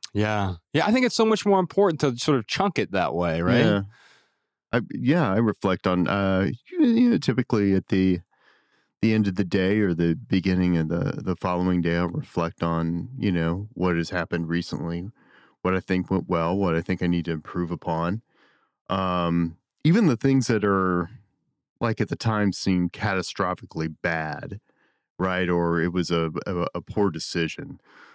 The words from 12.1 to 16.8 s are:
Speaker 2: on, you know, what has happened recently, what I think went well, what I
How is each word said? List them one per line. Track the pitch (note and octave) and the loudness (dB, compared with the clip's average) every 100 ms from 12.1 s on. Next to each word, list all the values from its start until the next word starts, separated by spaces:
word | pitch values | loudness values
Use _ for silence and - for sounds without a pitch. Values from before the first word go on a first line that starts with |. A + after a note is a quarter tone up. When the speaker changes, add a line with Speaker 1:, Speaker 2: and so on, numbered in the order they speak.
| - - F2+ E2+ - | -4 -6 -4 -4 -2
Speaker 2:
on, | E2+ E2 E2 E2+ G#2+ C3 | -2 -2 -2 -4 -8 -4
you | G#2+ | -2
know, | F2 E2 F2+ G#2 | 0 0 -2 -6
what | - F2+ E2+ | -4 -2 0
has | E2 | -2
happened | F2 D#2+ E2+ E2 | -6 -4 -6 -4
recently, | F2 - - E2+ E2+ G2 - _ _ _ _ | -4 -4 -8 -6 -8 -10 -16 _ _ _ _
what | F#2 F#2 | -2 -2
I | |
think | - F#2 F2 | 0 -2 0
went | F#2+ F2 | -2 0
well, | E2+ E2 G2 | 0 0 0
what | F#2 | 0
I | E2 | 0